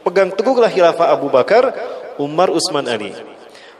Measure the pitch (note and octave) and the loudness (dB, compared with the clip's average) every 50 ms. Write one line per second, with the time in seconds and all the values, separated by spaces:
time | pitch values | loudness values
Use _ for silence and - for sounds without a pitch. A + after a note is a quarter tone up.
0 | - F#3+ F3+ F#3+ F#3+ F#3 F#3+ - G#3+ B3+ C4 A#3+ A3+ G3+ - F#3 F3 E3 D#3+ - | -6 -2 0 2 0 0 0 -2 0 0 2 2 2 2 4 4 2 2 4 2
1 | E3+ C#3 D3 - C#3+ C#3 C3 C3 B2 - F#3+ A#3 B3+ C4 - - A#3 - - - | 2 2 2 0 0 0 2 2 2 4 4 2 2 2 -2 -6 -10 -10 -12 -12
2 | - - - - C#3+ C#3+ D3+ D#3+ F#3 F#3+ - E3+ D#3 - D#3 C#3+ C3+ B2 A#2 G#2 | -14 -14 -8 -8 -8 -6 0 0 0 2 2 -2 -2 -2 -4 -4 -4 -4 -4 -6
3 | G#2 G2 F#2 F#2 - - - - - - - - - - - - | -6 -8 -12 -14 -18 -20 -20 -20 -20 -20 -20 -20 -20 -20 -20 -14